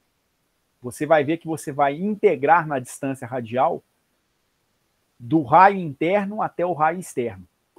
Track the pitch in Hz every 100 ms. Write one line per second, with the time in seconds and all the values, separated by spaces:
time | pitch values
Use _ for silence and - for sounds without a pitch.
0 | _ _ _ _ _ _ _ _ 120 -
1 | 151 160 139 165 160 156 - 139 143 147
2 | 196 208 202 147 139 170 156 139 123 -
3 | 139 131 117 131 113 120 151 160 - _
4 | _ _ _ _ _ _ _ _ _ _
5 | _ _ 120 160 127 156 196 196 170 135
6 | 160 202 196 214 175 - 175 151 156 180
7 | 170 - 117 98 90 _ _